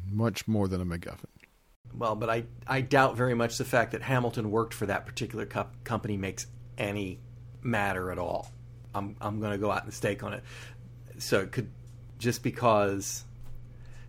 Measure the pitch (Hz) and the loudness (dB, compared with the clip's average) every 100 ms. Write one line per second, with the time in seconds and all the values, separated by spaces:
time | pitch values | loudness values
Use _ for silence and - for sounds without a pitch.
0 | 92 104 113 98 - 107 95 92 90 85 | -4 2 2 0 2 4 4 2 0 -2
1 | - - - - - _ _ _ - 120 | -6 -10 -16 -20 -20 _ _ _ -16 -2
2 | 117 107 117 117 117 - - 135 - 143 | 0 2 2 0 0 -10 -2 0 6 8
3 | 135 113 127 117 117 - 123 127 113 110 | 8 6 4 4 2 2 4 4 4 0
4 | - 131 120 120 107 110 113 - 98 98 | 2 4 4 0 2 2 0 0 0 0
5 | - - 113 107 110 104 101 - - 110 | -2 -4 -4 -4 -2 -2 -2 -6 -2 -2
6 | 107 101 95 - - - - - 104 101 | 0 0 -2 -4 -10 -12 -14 -4 -2 0
7 | 95 - - - - - 127 113 101 92 | -2 -6 -12 -16 -16 -6 0 2 2 2
8 | 92 90 85 - - - - - - 98 | -2 -2 -2 -2 -4 -12 -16 -16 -6 -4
9 | 101 - 104 107 107 101 104 95 - - | -4 -4 -4 0 0 2 2 2 -2 -2
10 | 107 101 101 - - - - - - - | -2 0 -4 -6 -8 -12 -14 -14 -16 -16
11 | - - - 107 95 - 104 - - - | -16 -10 2 2 4 -2 -4 -8 -16 -16
12 | - - 117 117 127 - 123 107 101 98 | -16 -2 0 0 -2 4 6 8 6 2
13 | - - - - - - - - - - | -2 -6 -10 -12 -10 -10 -10 -14 -14 -14